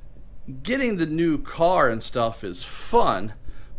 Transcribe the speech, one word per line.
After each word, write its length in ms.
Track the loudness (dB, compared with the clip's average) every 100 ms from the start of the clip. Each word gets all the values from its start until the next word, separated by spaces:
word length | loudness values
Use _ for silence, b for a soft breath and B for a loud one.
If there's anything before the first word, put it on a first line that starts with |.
| b -14 -14 -12 -10 -8
getting 360 | -4 0 0 0
the 100 | 0
new 320 | 2 2 2
car 500 | -2 2 4 6 4
and 120 | 2
stuff 420 | -2 0 0 -2
is 200 | -8 -8
fun, 680 | -8 -8 2 6 6 4 -2 -4 B B B